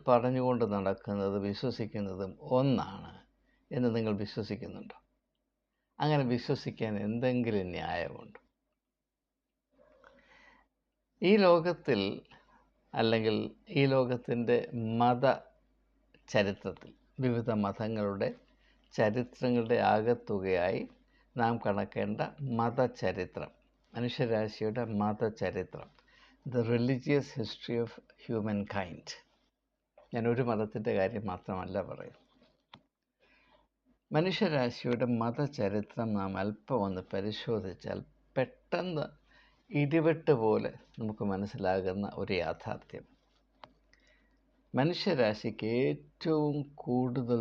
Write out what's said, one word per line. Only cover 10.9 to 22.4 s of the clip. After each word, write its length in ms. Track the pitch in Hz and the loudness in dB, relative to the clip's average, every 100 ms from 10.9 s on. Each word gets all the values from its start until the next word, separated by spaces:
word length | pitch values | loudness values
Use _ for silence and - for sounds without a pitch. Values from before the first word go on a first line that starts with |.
| _ _ _ | _ _ _
ഈ 100 | 165 214 | 6 8
ലോകത്തിൽ, 640 | 185 170 175 165 - 104 98 113 - - _ _ _ _ _ | 8 6 4 -2 0 2 2 -4 -12 -20 _ _ _ _ _
അല്ലെങ്കിൽ 420 | 143 113 113 110 107 107 - - | 0 2 4 2 0 -2 -8 -2
ഈ 140 | 156 | 2
ലോകത്തിൻ്റെ 720 | 139 131 123 123 - 120 120 120 - 120 113 | 4 4 2 -2 -2 -2 2 2 0 -4 -2
മത 300 | 113 120 123 135 - - _ _ _ _ _ _ _ - | 2 2 4 2 0 -4 _ _ _ _ _ _ _ 0
ചരിത്രത്തിൽ, 640 | 110 101 98 98 82 - - _ - | 2 2 0 -8 -10 -14 -20 _ -2
വിവിധ 320 | 127 117 117 107 | 0 0 0 0
മതങ്ങളുടെ 680 | 101 98 110 110 101 98 117 - _ _ _ _ _ | 0 -2 -4 -2 -2 -2 -4 -6 _ _ _ _ _
ചരിത്രങ്ങളുടെ 840 | - 107 120 123 - 127 120 113 113 101 | 2 2 2 -4 -2 0 2 2 4 4
ആകത്തുകയായി 920 | 107 113 120 - 104 95 90 92 120 254 - _ _ _ 123 | 4 4 0 -2 -2 2 2 2 0 -6 -14 _ _ _ 0
നാം 240 | 117 117 | 0 2
കണക്കേണ്ട 600 | 107 101 101 110 104 113 160 - | 0 -2 -2 -4 -4 -4 -6 -6